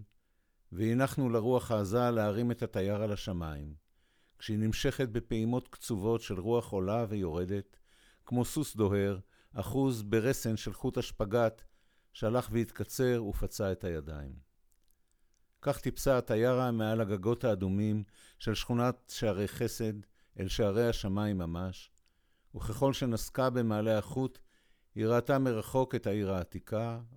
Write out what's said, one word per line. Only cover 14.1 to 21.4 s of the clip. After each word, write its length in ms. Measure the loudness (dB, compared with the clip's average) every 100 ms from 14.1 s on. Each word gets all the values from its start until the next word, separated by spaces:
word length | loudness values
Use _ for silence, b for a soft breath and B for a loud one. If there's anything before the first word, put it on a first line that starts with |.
| -10 -10 -14 -20 _ _ _ _ _ _ _ _ _ _ _
כך 180 | -2 -2
טיפסה 380 | -2 0 2 2
התיירה 540 | 2 2 4 4 2
מעל 300 | 0 0 0
הגגות 420 | 0 0 0 0
האדומים 600 | 2 2 2 2 2 0 -4 B B -8
של 140 | -4
שכונת 420 | -2 0 2 2 0 -8 -2
שערי 320 | 0 0 -2
חסד 460 | -2 -4 -2 -4 -6 -10 _ _ -8
אל 80 | -4
שערי 400 | 0 2 4 2
השמיים 500 | 2 0 0 0
ממש, 540 | 0